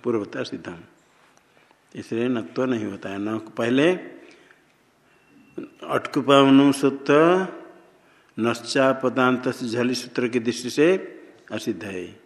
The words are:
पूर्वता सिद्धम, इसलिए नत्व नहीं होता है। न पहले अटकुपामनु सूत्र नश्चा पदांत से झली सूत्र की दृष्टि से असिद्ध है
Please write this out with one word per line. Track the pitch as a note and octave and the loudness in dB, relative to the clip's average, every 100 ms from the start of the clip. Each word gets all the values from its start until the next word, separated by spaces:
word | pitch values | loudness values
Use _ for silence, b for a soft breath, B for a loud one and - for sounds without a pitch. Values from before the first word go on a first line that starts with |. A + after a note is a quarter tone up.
पूर्वता | A#2+ A2+ G2+ C3 | -2 -4 -4 -8
सिद्धम, | B2 C3 - E2+ A2 _ _ _ _ _ _ b b b _ - | -10 -10 -12 -16 -20 _ _ _ _ _ _ b b b _ -18
इसलिए | - A2+ A#2+ | -8 -4 -2
नत्व | B2 - - C3 | -2 -6 -4 -2
नहीं | A#2+ G#2+ | -2 -4
होता | G2 G2+ | -8 -10
है। | G2 | -8
न | G#2 A2 | -6 -6
पहले | - - A#2 C3 D#3 F3+ - - b b b b b _ _ _ _ _ _ _ _ - - _ | -10 -4 0 4 4 2 -6 -20 b b b b b _ _ _ _ _ _ _ _ -16 -16 _
अटकुपामनु | - C#3 - - B2+ C#3 C3+ C3+ C#3+ | -6 -6 -2 -4 4 6 8 8 6
सूत्र | C3+ C#3 C#3 - D3 E3 F#3 F#3+ - - - _ b b b b - | 4 0 -2 2 4 6 2 -2 -8 -20 -20 _ b b b b -4
नश्चा | A2+ A#2 - C#3 C3 | -2 -2 -2 2 2
पदांत | C3 C3 A#2 B2+ B2 C3 | 2 -2 2 2 2 -2
से | A#2+ B2 | -6 -6
झली | A#2 B2 | -2 -2
सूत्र | A#2+ - - B2 | -2 -6 -4 -2
की | A#2+ | -2
दृष्टि | A#2 A#2 B2 | -2 -6 -6
से | A#2 D#3 F#3+ - - - - - | 2 2 2 -4 -18 -20 -20 -12
असिद्ध | G#2+ - F#2+ | -8 -6 -8
है | G2 F#2+ F2 F#2+ | -8 -10 -12 -16